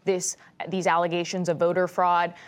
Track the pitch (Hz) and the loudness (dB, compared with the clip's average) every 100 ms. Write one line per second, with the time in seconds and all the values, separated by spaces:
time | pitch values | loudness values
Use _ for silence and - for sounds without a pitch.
0 | 190 180 - - - - 165 190 175 170 | -2 -2 -4 -8 -16 -14 -6 -2 0 2
1 | 175 175 170 190 175 165 175 175 180 190 | 2 -2 -4 -2 -2 2 2 2 0 2
2 | 180 175 175 175 | 2 2 0 -6